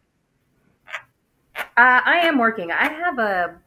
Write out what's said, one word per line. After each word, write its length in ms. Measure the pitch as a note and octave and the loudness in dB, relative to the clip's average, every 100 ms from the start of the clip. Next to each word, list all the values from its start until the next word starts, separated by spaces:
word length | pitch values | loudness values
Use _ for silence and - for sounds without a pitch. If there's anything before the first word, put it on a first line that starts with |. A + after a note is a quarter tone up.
| _ _ _ _ _ _ _ _ - - - _ _ _ _ | _ _ _ _ _ _ _ _ -16 -16 -16 _ _ _ _
uh, 60 | - - - | -14 -4 2
I 440 | B3+ B3+ B3+ E4+ | 4 4 2 2
am 160 | E4 C#4 | 2 2
working. 320 | A3+ A3 E3+ | 0 -2 -6
I 160 | D#3+ C#4 | -2 -2
have 280 | D#4 F4 B3 | -2 -6 -2
a 400 | G#3+ F#3 E3+ - | -2 -2 -4 -8